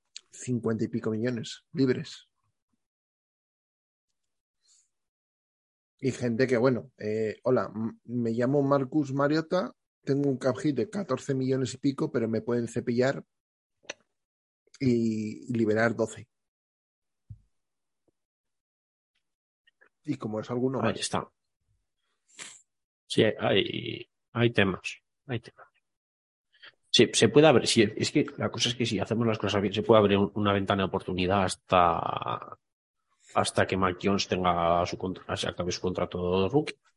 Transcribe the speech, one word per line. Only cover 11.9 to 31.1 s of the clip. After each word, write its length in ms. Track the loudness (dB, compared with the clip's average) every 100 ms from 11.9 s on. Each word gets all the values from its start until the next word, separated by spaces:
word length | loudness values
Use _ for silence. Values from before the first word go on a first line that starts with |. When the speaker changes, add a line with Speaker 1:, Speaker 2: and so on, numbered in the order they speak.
| -2 -2
Speaker 1:
pero 160 | -2 0
me 140 | -2
pueden 260 | -2 -2 -2
cepillar 560 | -6 -4 0 0 0 -8 _ _ _ _ _ -18 -18 _ _ _ _ _ _ _ -4
y, 720 | 0 2 0 -2 -6 -8 -6
y 40 |
liberar 420 | -2 2 2 2 0
doce". 320 | -4 -6 -20 _ _ _ _ _ _ _ _ _ -20 -20 _ _ _ _ _ _ _ _ _ _ _ _ _ _ _ _ _ _ _ _ _ _ _ _ _ _
Y 120 | -8 -8
como 220 | -6 -6
es 120 | -6
alguno 300 | -4 -2 0
Speaker 2:
Ahí 100 | -2
Speaker 1:
más. 80 | -2
Speaker 2:
está. 280 | -4 -4 -6 _ _ _ _ _ _ _ _ _ _ -20 -20 -20 _ _ _ _ -6
Sí, 180 | 0
hay, 840 | 2 2 0 0 0 -4 -10 -12 -14 _ _
hay 200 | 0 0
temas, 500 | 2 0 0 -8 -14 _ _ -10
hay 140 | -10
temas. 260 | -10 -20 -20 _ _ _ _ _ _ _ _ _ -20 _ _
Sí, 220 | 4 4
se 160 | 4 4
puede 180 | 8 8
abrir, 200 | 6 4
sí, 160 | 2 2
es 160 | 2 -2
que 140 | 0 -2 -4
la 120 | -6
cosa 200 | -2 -4
es 40 |
que 120 | -2 -2
si 120 | -2
hacemos 280 | -2 0 0
las 100 | 0
cosas 240 | -2 0
bien, 140 | -2
se 80 | 0
puede 160 | 6 6
abrir 180 | 8 4
un-, 160 | 2
una 200 | 0 0
ventana 280 | 2 2 0
de 60 | 0
oportunidad 560 | -2 -4